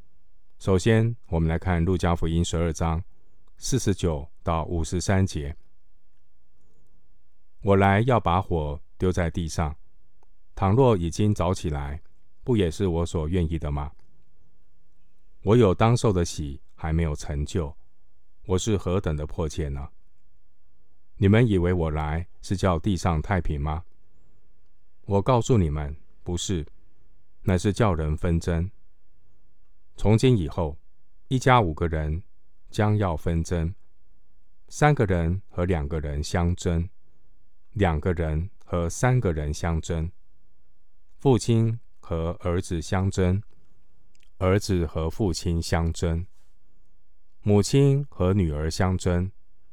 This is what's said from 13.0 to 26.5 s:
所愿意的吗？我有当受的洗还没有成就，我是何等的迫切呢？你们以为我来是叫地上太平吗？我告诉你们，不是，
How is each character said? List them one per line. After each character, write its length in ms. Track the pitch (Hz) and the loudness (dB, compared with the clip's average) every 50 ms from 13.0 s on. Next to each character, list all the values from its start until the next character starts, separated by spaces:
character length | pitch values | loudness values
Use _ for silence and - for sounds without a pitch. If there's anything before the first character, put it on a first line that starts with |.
| 85 | 0
所 240 | 85 - 87 78 78 | 0 0 -2 -2 0
愿 160 | 85 95 87 80 80 | 2 2 2 2 0
意 60 | 80 | -2
的 120 | - 73 | -2 -2
吗？ 220 | 71 71 73 71 - - - - - - - - - - - - - - - - - - - - - - - - - - - - - - - | -4 -4 -4 -6 -10 -12 -14 -14 -14 -14 -14 -14 -14 -14 -14 -14 -14 -14 -14 -14 -14 -14 -14 -14 -14 -14 -14 -14 -14 -14 -14 -14 -12 -4 2
我 120 | 95 107 | 6 8
有 200 | 123 120 98 90 | 8 8 8 6
当 200 | - 110 113 117 | 6 6 4 4
受 160 | 123 - 120 | 4 4 4
的 140 | 98 90 87 | 4 4 2
洗 340 | - - - 78 71 71 - - - - | 0 -2 -4 -6 -6 -6 -10 -12 -14 -12
还 160 | - - 80 | -6 -2 0
没 120 | 78 82 85 | 2 2 2
有 120 | 80 76 | 2 0
成 300 | 73 - - 76 71 76 | -2 -4 -4 -4 -2 -2
就， 320 | 71 - 92 80 69 - - - - - - - - - - - - - - - | -2 -2 -2 -2 -4 -6 -10 -14 -14 -14 -14 -14 -14 -12 -14 -12 -14 -14 -10 -4
我 100 | - 92 | 0 0
是 220 | 92 - - 107 92 | 2 2 2 2 2
何 200 | - 92 87 98 | 2 2 0 0
等 160 | - 87 78 | 2 0 -2
的 120 | 73 78 | -2 -4
迫 200 | 76 - - 87 | -4 -4 -4 -4
切 220 | 78 - - 82 71 | -4 -2 -4 -4 -4
呢？ 220 | 69 69 69 - - - - - - - - - - - - - - - - - - - - - - - - - - - | -4 -6 -8 -8 -10 -12 -14 -14 -14 -14 -14 -14 -14 -14 -14 -14 -14 -14 -14 -14 -14 -14 -14 -14 -14 -14 -14 -10 -2 4
你 100 | - 98 | 6 8
们 180 | 101 110 127 | 8 8 8
以 120 | 117 101 92 | 6 6 4
为 120 | 85 87 | 4 4
我 200 | 92 90 82 80 | 2 2 2 0
来 360 | 76 78 76 76 76 80 90 - - - | 0 0 0 0 -2 -2 -4 -6 -10 -10
是 160 | - - 101 | -4 -4 -2
叫 220 | 90 - 95 90 82 | 2 4 4 4 4
地 180 | - 110 98 | 2 2 0
上 240 | 85 - 95 85 80 | 2 2 2 2 2
太 220 | 76 - 101 90 85 | 2 2 0 0 2
平 180 | - 78 71 | 0 0 0
吗？ 240 | 69 78 76 78 - - - - - - - - - - - - - - - - - - - - - - - - - | 0 -2 -2 -4 -6 -8 -12 -14 -14 -14 -14 -14 -14 -14 -14 -14 -14 -14 -14 -14 -14 -14 -14 -14 -14 -14 -14 -10 -4
我 160 | - 98 98 | 0 2 2
告 180 | 98 - 131 120 | 4 4 4 4
诉 200 | 110 - 135 110 | 6 6 6 6
你 100 | 90 78 | 6 4
们， 260 | 73 78 76 71 73 - - - - - - | 2 -2 -4 -4 -6 -8 -12 -14 -14 -12 -8
不 160 | - 87 85 | -4 -4 -4
是， 280 | - - | -2 0